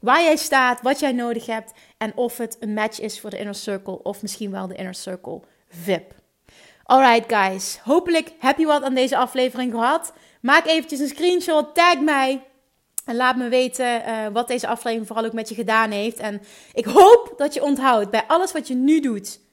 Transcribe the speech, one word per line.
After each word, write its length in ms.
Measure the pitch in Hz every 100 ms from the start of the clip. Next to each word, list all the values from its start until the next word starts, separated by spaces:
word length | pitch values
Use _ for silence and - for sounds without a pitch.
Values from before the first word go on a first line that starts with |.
waar 200 | 208 285
jij 140 | 339 320
staat, 460 | - 269 254 240
wat 180 | 247 285
jij 120 | 294
nodig 340 | 247 240 233 233
hebt 260 | 220 220 - _ _
en 200 | 220 208
of 200 | 240 -
het 200 | 226 -
een 140 | 220
match 260 | 214 220 220
is 200 | 214 214
voor 100 | 214
de 80 | 202
Inner 180 | 208 202
Circle 480 | - 196 196 190
of 180 | - 196
misschien 300 | 208 - 208
wel 160 | 190 190
de 80 | -
Inner 200 | 185 185
Circle 460 | - 175 - 160 _ _ _
vip. 560 | 170 170 175 - - _ _ _ _ - _ -
Alright 460 | 262 262 233 233
guys, 460 | 214 190 190 - -
hopelijk 480 | - 320 359 330 320 -
heb 180 | 262 285
je 80 | 320
wat 180 | 294
aan 100 | 262
deze 240 | 254 262 262
aflevering 540 | 254 262 254 247 254
gehad. 420 | 233 233 320 - - _ _
Maak 240 | 240 302 330
eventjes 340 | 320 320 277
een 80 | 285
screenshot, 680 | 285 349 359 359 311 302 339
tag 240 | 339 339
mij 440 | 302 285 262 269 - _ _ _ _ - -
en 100 | 233
laat 200 | 254 254
me 140 | 247
weten, 540 | 254 254 254 247 233
eh, 240 | - 220 214
wat 140 | 208 247
deze 200 | 233 -
aflevering 400 | - 240 226 214
vooral 180 | 220 226
ook 80 |
met 160 | 226 220
je 60 | 226
gedaan 360 | 220 220 226
heeft. 260 | 202 214 226
En 240 | 214 202 - - -
ik 120 | - 220
hoop 480 | 330 381 480 - -
dat 160 | 294
je 100 | -
onthoudt 480 | 285 277 262 233 202
bij 120 | 220 -
alles 240 | 330 370
wat 160 | 320 -
je 80 | 254
nu 240 | 262 320
doet 400 | 285 214 196 - _